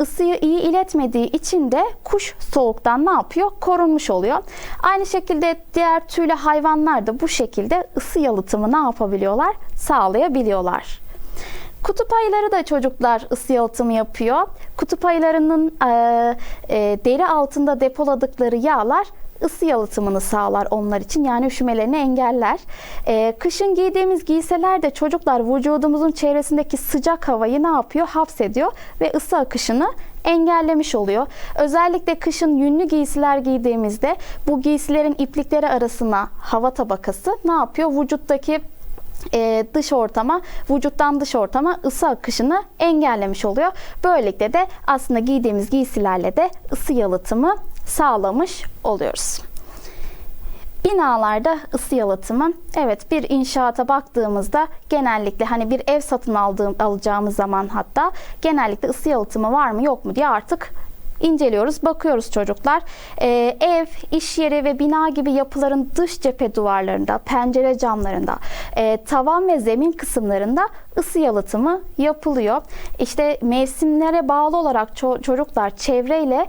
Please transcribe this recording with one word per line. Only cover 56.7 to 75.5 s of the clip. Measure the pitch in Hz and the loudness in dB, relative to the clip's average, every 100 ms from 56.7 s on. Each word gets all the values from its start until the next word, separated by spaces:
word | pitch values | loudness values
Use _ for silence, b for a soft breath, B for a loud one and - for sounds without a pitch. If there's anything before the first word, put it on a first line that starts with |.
| 202 | 0
alacağımız | 214 202 208 208 208 202 | 0 0 0 0 0 0
zaman | 196 190 196 | 0 0 -2
hatta | 208 - - 349 B B B | -4 -4 0 0 B B B
genellikle | 320 294 220 208 262 | 0 2 0 -2 -4
ısı | 262 320 | -2 0
yalıtımı | 254 208 220 214 | 0 0 -2 0
var | 277 269 | 2 2
mı | 220 | 2
yok | 285 254 | 0 0
mu | - | -2
diye | 240 294 | 0 2
artık | 214 - 349 - B B - - - | 0 0 -4 -4 B B -6 -6 0
inceliyoruz, | 330 302 269 208 247 302 | 2 4 2 2 0 0
bakıyoruz | 330 320 320 247 226 | -2 0 0 0 0
çocuklar. | 208 202 202 277 320 B B B B | -2 -2 -2 0 0 B B B B
Ee, | 247 240 240 247 | 2 2 2 2
ev, | 330 330 330 - - | 2 2 0 -6 -4
iş | 320 - - | -4 -2 0
yeri | 302 294 | 2 2
ve | 277 277 | 0 2
bina | 294 311 320 | 2 2 2
gibi | 285 277 | 0 0
yapıların | 269 277 277 277 277 262 - | 0 0 0 0 0 0 0
dış | 349 - | 0 0
cephe | 269 262 233 | -2 0 -2
duvarlarında, | 220 208 196 190 196 202 220 | 0 0 0 0 -2 0 -2
pencere | - 262 247 254 262 254 | 0 0 2 2 2 2
camlarında, | 240 214 196 180 - - B B B - | 0 0 -2 -2 -2 -2 B B B 0
e, | 220 220 | 2 0
tavan | - 285 269 339 370 | 0 2 4 2 2
ve | 311 | 2
zemin | 220 233 320 | 2 2 0
kısımlarında | 330 - 247 208 196 208 277 440 B B - | 0 -4 -2 0 0 0 0 0 B B -6
ısı | - 339 | -2 0
yalıtımı | 285 208 - 214 285 370 - - | 2 0 -2 0 0 0 -4 0
yapılıyor. | 285 302 311 262 214 269 - B B - | 0 0 0 0 0 0 -4 B B -4
İşte | 247 - 294 294 | -2 0 0 0
mevsimlere | 233 247 262 - 311 302 320 339 277 | 0 0 0 0 2 2 2 2 2
bağlı | 285 302 349 | 2 2 2
olarak | 311 240 220 | 2 0 -2
ço-, | - 254 247 | -2 -2 -2
çocuklar | - 254 294 | 0 -2 0